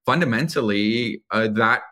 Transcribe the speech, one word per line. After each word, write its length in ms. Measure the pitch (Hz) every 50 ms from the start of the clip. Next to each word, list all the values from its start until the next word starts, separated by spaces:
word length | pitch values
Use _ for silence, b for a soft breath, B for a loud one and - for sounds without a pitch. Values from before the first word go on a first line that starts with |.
| _
fundamentally, 1160 | 127 131 170 175 123 113 113 165 160 - 147 117 104 101 101 104 107 113 120 120 107 - - - -
uh, 160 | 101 110 110 110
that 320 | 104 113 113 110 123 - - -